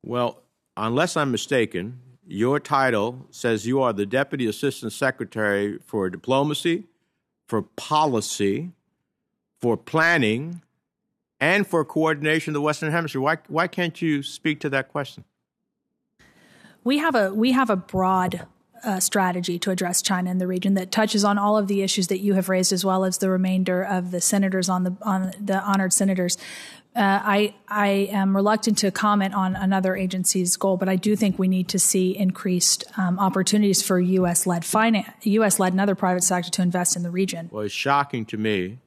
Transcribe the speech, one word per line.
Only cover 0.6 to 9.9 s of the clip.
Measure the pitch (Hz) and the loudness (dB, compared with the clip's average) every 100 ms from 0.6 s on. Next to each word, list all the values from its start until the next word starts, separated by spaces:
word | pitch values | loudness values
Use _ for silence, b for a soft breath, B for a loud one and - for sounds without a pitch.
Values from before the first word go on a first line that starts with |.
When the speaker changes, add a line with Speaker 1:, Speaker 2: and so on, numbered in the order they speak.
| _ - | _ -6
Speaker 1:
unless | 110 123 175 165 | -2 0 0 0
I'm | 139 | 0
mistaken, | 117 - 131 110 90 101 127 - _ - | -2 0 0 0 -4 -8 -12 -20 _ -12
your | 98 117 147 | -2 0 0
title | - 143 135 113 107 127 - | 0 2 2 2 -2 -6 -18
says | - 123 110 110 | -6 -2 -2 0
you | 135 | 0
are | 127 | 0
the | 101 101 | 0 -2
Deputy | 127 139 139 117 | -2 -2 -2 -4
Assistant | - 143 - 113 | -2 -4 -4 -10
Secretary | - 135 131 104 113 107 101 101 - - | -2 -2 -2 -8 -2 0 0 -2 -6 -6
for | 110 92 | -4 -2
Diplomacy, | 82 - 131 147 143 175 170 - _ _ _ _ _ _ | -4 -2 0 0 -2 -2 -2 -6 _ _ _ _ _ _
for | 110 | -6
Policy, | 98 - - 151 156 117 101 - 101 107 175 - _ _ _ _ _ _ _ _ | -6 -14 -2 0 2 0 -4 -2 0 0 -6 -14 _ _ _ _ _ _ _ _
for | 120 107 | -2 -2
Planning, | - | 0